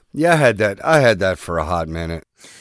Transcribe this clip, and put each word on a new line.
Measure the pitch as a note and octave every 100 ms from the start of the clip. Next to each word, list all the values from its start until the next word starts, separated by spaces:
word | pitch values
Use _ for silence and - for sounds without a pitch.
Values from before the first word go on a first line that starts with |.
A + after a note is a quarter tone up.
| _
Yeah, | C#3 E3
I | D#3+
had | C3 G#2
that. | G#2+ G2+ C#3+
I | D#3+
had | B2 G2
that | F#2+ F2+
for | - E2+
a | D#2
hot | E2+ E2
minute. | E2 E2 E2 - _ - -